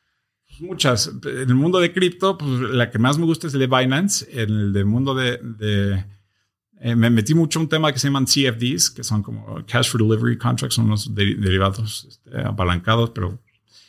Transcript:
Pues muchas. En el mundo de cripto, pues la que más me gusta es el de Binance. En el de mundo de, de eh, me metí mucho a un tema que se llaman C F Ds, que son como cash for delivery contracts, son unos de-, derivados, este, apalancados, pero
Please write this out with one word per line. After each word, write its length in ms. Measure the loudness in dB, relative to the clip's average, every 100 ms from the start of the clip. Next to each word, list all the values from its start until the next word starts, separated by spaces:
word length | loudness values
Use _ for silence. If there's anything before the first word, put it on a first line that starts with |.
| _ _ _ _ _
Pues 140 | -14
muchas. 500 | -10 -2 0 0 -2 -8
En 260 | -10 -4 2
el 60 | 2
mundo 240 | 4 2
de 120 | 0
cripto, 440 | 0 -2 0 -2 -2
pues 120 | -4
la 380 | -4 -2 0 0
que 60 | 2
más 180 | 2 2
me 60 | 2
gusta 220 | 0 -2
es 60 |
el 60 | -2
de 60 | 2
Binance. 600 | 2 2 2 0 -2 -6
En 180 | -4 -2
el 220 | 0 2
de 120 | 2 2
mundo 280 | 2 0 0
de, 220 | -2 -2
de 640 | -8 -6 -2 0 0 -2 -4 -14 _ _ _ _ _ _ 0
eh, 100 | 4
me 140 | 4
metí 240 | 4 4
mucho 240 | 2 2 0
a 60 |
un 40 | 0
tema 240 | 0 0
que 60 | 0
se 120 | 0
llaman 180 | 0 2
C 180 | 2 2
F 140 | 0
Ds, 320 | -2 0 -2
que 120 | -4
son 200 | -4 -2
como 420 | -2 -8 -10 -12 -4
cash 240 | 0 0
for 100 | 2
delivery 380 | 2 2 0 0
contracts, 380 | -2 -2 -2 0
son 100 | 2
unos 300 | 0 -2 -2
de-, 180 | 0
derivados, 720 | 0 0 2 2 0 -6 -8 -16
este, 320 | -20 -14 -8
apalancados, 680 | -4 -2 -2 0 0 0 0
pero 320 | -2 -6 -8 _ _ _ _